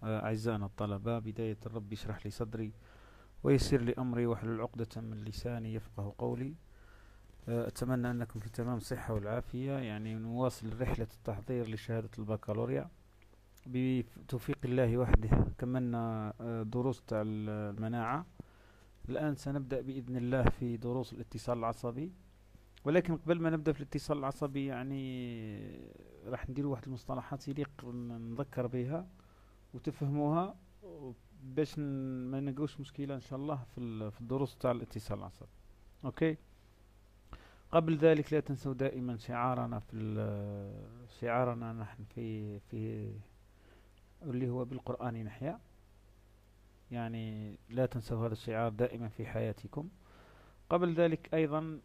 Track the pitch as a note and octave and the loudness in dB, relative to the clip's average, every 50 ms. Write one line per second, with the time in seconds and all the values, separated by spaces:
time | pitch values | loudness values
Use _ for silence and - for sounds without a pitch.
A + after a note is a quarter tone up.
0 | - A2 A2 G#2+ - G#2+ A2 G#2+ G#2+ A#2 A2+ G#2+ G2+ G2 - - G#2+ G#2 G2+ G2 | -4 -2 -2 0 0 0 0 0 2 0 0 0 -2 -4 -4 -4 -2 -2 -2 -2
1 | G#2 A#2 A#2 A2+ G#2+ A2 G#2 - A2+ A2 G#2+ A2+ - A#2+ A2 A2+ G#2 G2+ G#2+ G2 | 0 0 -2 -2 -2 -4 -4 -2 -2 -2 -2 -4 -6 -8 -6 -6 -6 -6 -8 -6
2 | - A2 G2+ F#2 - G#2 - - A#2+ G#2+ A2+ A2 A2+ G#2+ - - - - - - | -4 -6 -6 -4 -6 -6 -4 -4 -4 -4 -2 -4 -4 -4 -6 -10 -18 -20 -20 -20
3 | - - - - - - - - - C#3 C#3 B2+ - - C#3+ C3 A#2+ A#2 A#2+ - | -20 -20 -20 -20 -20 -20 -14 0 6 6 8 8 8 6 4 4 6 4 2 2
4 | B2+ B2+ A#2+ A#2+ A#2+ A#2 A2+ A2+ A2+ A2+ A2+ A2 A2+ A#2+ - A2+ A2+ A2 - A2+ | 2 0 2 4 4 4 2 2 2 0 0 0 -2 -4 -2 -4 -4 -4 -4 -8
5 | A2+ A2 A2 G#2+ G#2 A2 G#2+ - - A#2+ A#2+ A#2 A2 A2 A2 A2+ - - - - | -8 -6 -6 -6 -6 -6 -6 -4 -4 -2 -2 -2 -2 -2 -4 -4 -4 -6 -6 -4
6 | G2+ G2+ - - B2 B2 B2 A#2+ B2+ C#3 D#3+ E3 - - - - - - - - | -4 -4 -4 -2 0 0 0 0 -2 -4 -6 -10 -14 -20 -20 -20 -20 -20 -20 -20
7 | - - - - - - - - - - A#2 A#2 A#2 A2+ - - B2 B2 C3 B2 | -20 -20 -20 -20 -20 -20 -20 -12 -6 -2 0 0 0 0 -2 -2 0 0 2 2
8 | A#2+ B2 A#2+ A#2+ A#2 A2+ - A2 G2+ G#2+ - - A#2 A#2 B2+ A2+ - - B2+ - | 2 0 0 -2 -2 -4 -4 -8 -8 -6 -4 -2 -2 0 0 -2 -2 -4 -4 -4
9 | - - A2 G#2 G2+ G#2 A2 B2 - - - B2 C3 C3+ C#3 C3+ B2+ A2 G#2+ G#2+ | -2 0 0 0 0 0 -2 -2 -2 -4 -4 -4 -2 -2 -2 -2 -2 -2 -4 -4
10 | G#2+ A2 A2 A2 A2 A2+ A#2 A#2+ C3 B2 - - A2 A2 G2 A#2 B2+ A2+ - - | -4 -4 -4 -4 -4 -2 0 2 2 2 2 0 -6 -6 -2 -2 0 0 0 0
11 | A#2 - - - - - G#2 G2 G#2 - B2+ B2 A#2 A2+ A2 G#2+ - A2+ A2+ A2+ | -2 -4 -6 -8 -4 -4 -4 -2 -2 -2 0 0 0 0 -2 -4 -2 -2 -2 -2
12 | A2 G#2+ - - G#2+ G#2 A2 G#2+ - - G#2 A2 A#2 A#2+ C3+ C#3 C#3 F3 - - | -2 -4 -6 -6 -2 -2 -2 -2 0 0 0 0 2 2 0 0 -2 -4 -10 -18
13 | - - - - - - - - - - - - - B2+ B2 B2+ B2+ C3 C3 B2+ | -20 -20 -20 -20 -20 -20 -20 -20 -20 -20 -20 -18 -12 -4 0 2 2 4 4 2
14 | A#2 - - - - - C3+ A#2 - - C#3 - - B2 B2 B2+ B2+ A2+ A#2 B2 | 0 -2 -6 -16 -10 -4 -4 -4 -2 -2 -4 0 0 2 4 6 6 6 6 4
15 | B2+ A#2 - - A2 A2 A#2+ A2+ G#2+ - - - B2+ B2 B2+ C3 B2 A#2+ A#2 A#2 | 4 8 8 8 8 8 6 6 6 4 2 -2 -2 0 0 2 2 2 0 0
16 | A#2 A2+ A2 A2 G#2+ G#2 G#2 - A2 A#2 A#2 A2+ A2 G#2+ A#2 B2 B2 C3+ A#2+ - | 0 0 0 -2 -2 -4 -4 -6 -4 -4 -2 -2 -2 0 0 2 2 2 0 0
17 | - - A#2 G#2+ G#2+ G#2+ A2 G#2+ G#2+ G#2+ G#2+ G#2 G#2 G#2 G2+ G#2 A2 A2 A#2 A#2+ | -2 -2 0 2 2 2 0 -2 -2 -2 -2 -2 -2 -4 -2 -2 -2 0 0 0
18 | A2+ A#2 C3 D3+ F3+ - - - - - - - - - - - - - - - | 0 0 0 -2 -4 -6 -12 -16 -16 -16 -16 -20 -20 -20 -20 -20 -20 -20 -20 -14
19 | - - C3 - D#3 D3+ C#3+ C#3 - C#3+ C#3 C#3+ C3+ B2+ C3+ B2+ B2 C3+ C3 C3+ | -8 -4 -2 0 2 0 0 0 -2 -2 -2 -2 -2 -2 -2 -2 -2 -2 -4 -6
20 | A#2+ B2 B2+ B2+ A#2+ B2 C3 C3 A#2+ A#2+ - - B2 A#2+ A#2 A2 A#2+ A#2+ B2 C3 | -4 -2 -2 0 0 2 4 6 8 6 6 6 0 -2 -2 -2 -2 0 0 0
21 | B2 - - - A#2 - - G#2+ - - A#2+ A#2 A2+ A2+ A#2 - - A#2+ A#2 C3 | -2 -2 -6 -10 -10 -8 -8 -6 0 0 0 2 2 0 0 0 -4 -4 -4 -4
22 | D#3 F#3 F3+ - - - - - - - - - - - - - - C#3 D#3 F3+ | -6 -8 -8 -12 -20 -20 -20 -20 -20 -20 -20 -20 -20 -20 -18 -4 0 6 6 6
23 | F3 E3+ E3 D3 - D3+ F3 E3+ E3 D#3+ D#3+ D#3 D3 D#3+ D3 C#3 C#3+ - - C#3+ | 6 6 2 0 4 2 2 4 4 4 2 4 4 2 2 2 0 -4 -4 -4
24 | - - D3+ D3 C3+ C3+ C#3 - D3+ C#3+ C3+ C#3 C#3 C#3 C3 A#2+ B2+ C3+ C#3 C#3 | 0 0 0 2 2 -2 0 0 -2 -2 0 0 -2 -2 -2 -4 -4 -4 -4 -4
25 | C3 C3 B2+ B2+ B2 A#2+ A#2+ A2+ A2 G#2+ G#2 G#2 G#2 G2+ - B1+ B1+ - - - | -4 -4 -4 -4 -4 -6 -6 -6 -6 -6 -8 -8 -8 -10 -10 -12 -14 -14 -16 -18
26 | - - B1 C#2+ D#2+ G#2+ B2+ - - - B2+ C#3+ C#3+ C#3+ C3+ A2 - - C3 A#2 | -18 -18 -18 -14 -8 -6 -6 -4 -4 -4 -2 0 0 0 0 -2 -4 -6 -8 -8
27 | - - C3 C3 B2 - C#3 C3+ - C#3+ C3+ C#3+ C#3 C#3 - - C3+ B2 A#2+ B2 | -6 -4 -4 -4 -4 -6 -8 -6 -4 -4 -2 -2 -2 -4 -6 -12 -10 -8 -6 -6
28 | A#2+ A#2+ A#2 A#2 A#2 A#2 A#2 A#2 C#3+ - - C3 B2 A#2+ B2+ B2+ A#2+ C3 D3+ E3 | -6 -6 -6 -6 -6 -6 -2 -4 -4 -2 0 0 0 0 2 0 0 0 0 -2
29 | F#3 F#3 - - - - - - - - - - - - - B2+ - D#3 C#3+ - | -4 -6 -14 -20 -20 -20 -20 -20 -20 -20 -20 -20 -20 -14 -14 -6 -4 -4 -2 0
30 | D3 C#3 C#3+ D3 D3 D3 D#3 E3+ F3+ G3+ - - - - - - - F#3 E3+ D#3 | 0 2 4 4 4 6 6 4 4 2 -2 -12 -18 -20 -20 -20 -16 -16 -14 -12
31 | C#3+ C3 A#2 - - - - D#3 C3+ C3 C3 D3 D#3 - - D#3 D3 C#3+ C#3 C3+ | -10 -10 -12 -12 -16 -20 -20 -16 -14 -6 2 2 2 2 2 -2 -2 0 0 0
32 | C3 C3 C3 B2+ B2+ B2+ C3+ C3+ C#3 C#3+ B2+ C#3 D3+ C#3+ - - C#3 - - - | -2 -2 -2 -2 -2 -2 -2 0 0 0 0 0 -2 -2 -2 -6 -12 -10 -6 -6
33 | C#3 C3+ C#3 C3 - - C#3 C3+ C#3+ D3+ D3+ C3 A#2 - - B2+ B2 A#2 A2 A2 | -4 -4 -4 -6 -6 -6 -6 -4 -2 -2 -2 -2 -4 -8 -8 -6 -6 -4 -4 -2
34 | A2 G#2 G#2 - A#2+ A2+ B2+ C3+ C#3 B2+ - - - B2+ A#2+ A#2+ A#2 - - A2 | -4 -4 -6 -6 -4 -2 2 2 2 0 -2 0 2 2 2 2 0 -6 -6 -8
35 | - - G#2 G2+ G2 F#2 - - A2+ - - - - - - - - - - - | -4 -4 -4 -4 -4 -8 -10 -14 -18 -20 -20 -20 -20 -20 -20 -20 -20 -20 -18 -8
36 | - C3 - - D#3+ D#3+ D#3 - - - - - - - - - - - - - | -8 -6 0 2 2 2 2 0 -6 -18 -20 -20 -20 -20 -20 -20 -20 -20 -20 -20
37 | - - - - - - - - - - - - - - - E3 E3 D#3+ E3 D3 | -20 -20 -20 -20 -20 -20 -18 -18 -18 -20 -20 -20 -8 4 6 6 6 6 4 8
38 | D3+ E3 D#3+ D3+ C#3+ - D3+ D3+ D3 - C#3 C3+ - C#3 C3 B2 C3+ C3+ - B2+ | 10 10 10 10 6 4 2 2 2 2 -2 -2 -2 -2 0 2 2 0 2 0
39 | B2 B2 A#2+ A2 - - B2 A#2+ A#2+ B2+ B2+ B2 A#2+ A#2 A#2 G#2+ - - - A2 | -2 -2 -2 -4 -4 -4 0 2 2 2 2 2 0 0 -2 -4 -6 -6 -6 -4
40 | A2 G#2+ G#2+ G#2+ G#2+ G#2+ G#2 G2+ G2+ G#2 G2+ G2+ G2 G2 G#2 G#2 G#2 A2 A2+ B2 | -2 -2 0 0 0 0 0 -2 -4 -4 -6 -6 -8 -8 -10 -12 -12 -14 -14 -16
41 | B2 A#2+ - - B2 A#2+ A#2 A#2+ B2+ B2 A#2+ A#2 A#2 A2+ A2+ A2+ G#2+ G#2 - - | -18 -18 -12 -6 -2 2 4 4 4 4 2 0 -4 -6 -4 -6 -6 -8 -8 -12
42 | G#2 - - A#2+ A#2 A2+ A2 G#2+ G#2+ G#2 G#2 G#2 - - A#2 A2+ A2 A2 A2 G#2+ | -14 -12 -8 -6 -6 -4 -4 -4 -4 -6 -6 -8 -10 -8 -6 -4 -4 -4 -4 -4
43 | G#2+ G#2 G#2 G#2 G#2 - - - - - - - - - - - - - - - | -6 -6 -8 -10 -12 -16 -20 -20 -20 -20 -20 -20 -20 -20 -20 -20 -20 -20 -20 -20
44 | - - - - - D3 B2 B2 B2+ B2 B2 B2+ B2 A#2+ C3 B2+ - - B2 - | -20 -20 -20 -12 -6 -2 -2 0 0 0 0 0 -2 -2 -4 -8 -4 -4 -4 -2
45 | A#2+ B2 A2+ A2+ A2 G#2+ A2+ - C3+ D#3 G3 A#3 - - - - - - - - | -2 -2 -2 -2 -4 -6 -6 -4 -4 -4 -4 -4 -10 -20 -20 -20 -20 -20 -20 -20
46 | - - - - - - - - - - - - - - - - - - B2 A#2+ | -20 -20 -20 -20 -20 -20 -20 -20 -20 -20 -20 -20 -20 -20 -20 -20 -14 -8 -6 -4
47 | A#2 A#2 A2+ A2+ A2+ A2 G#2+ G#2+ G#2+ G#2+ G2+ - - - A2+ B2+ C3 B2 - B2 | -4 -2 -4 -4 -4 -4 -6 -6 -8 -8 -10 -12 -14 -6 0 2 2 2 2 -2
48 | A2 - A#2+ A2+ A#2 A#2 A2+ - - A#2+ A2 A2 A#2 A#2 G#2+ G#2 B2 A#2+ A#2+ A#2 | -4 -2 0 0 2 0 0 -2 -2 -2 0 2 2 2 4 2 2 2 2 -2
49 | A#2 A2+ A2+ - A2+ A#2 - A2+ A2+ A2 G#2 - - A2 - - D3+ F#3+ - - | -6 -6 -4 -6 -6 -4 -2 0 0 0 -2 -4 -8 -8 -6 -6 -6 -6 -10 -16
50 | - - - - - - - - - - - - - - E3+ F3 F3+ F3 E3 D#3+ | -20 -20 -20 -20 -20 -20 -20 -20 -20 -20 -20 -16 -2 2 4 4 6 4 6 6
51 | E3+ E3 D#3+ D3+ - - - D#3+ D#3+ D3 D3 D#3 D#3+ D#3+ D#3 C3+ | 6 6 6 2 -2 0 2 4 4 4 4 0 -2 -2 -6 -8